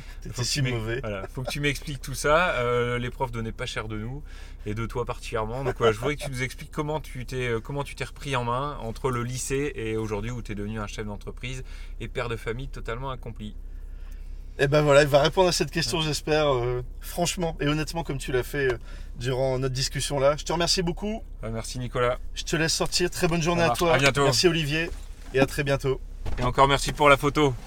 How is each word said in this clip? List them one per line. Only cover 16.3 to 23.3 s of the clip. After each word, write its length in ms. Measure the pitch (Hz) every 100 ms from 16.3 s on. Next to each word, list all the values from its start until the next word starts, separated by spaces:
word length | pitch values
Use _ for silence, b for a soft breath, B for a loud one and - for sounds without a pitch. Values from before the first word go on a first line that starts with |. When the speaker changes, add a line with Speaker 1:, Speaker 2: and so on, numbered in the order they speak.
| 151 147
Speaker 1:
euh, 300 | 123 123 123 127 -
franchement 560 | - - 170 - 165 160
et 80 | 143
honnêtement 360 | 156 147 170
comme 140 | 165 135
tu 140 | -
l'as 120 | 127
fait, 280 | - 147 135
euh, 40 | 120 B B B -
durant 400 | 123 127 135 127
notre 140 | 131
discussion 460 | 127 131 143 - 143
là. 160 | 139 151
Je 60 | -
te 80 |
remercie 300 | 160 170 190
beaucoup. 380 | 175 - 208 220 - -
Speaker 2:
Ouais, 60 | 113
merci 300 | 113 - 127
Nicolas. 380 | 123 127 123 123 -
Speaker 1:
Je 100 | -
te 120 | - 165
laisse 180 | 160
sortir. 360 | - 170 - 175
Très 180 | -
bonne 140 | 170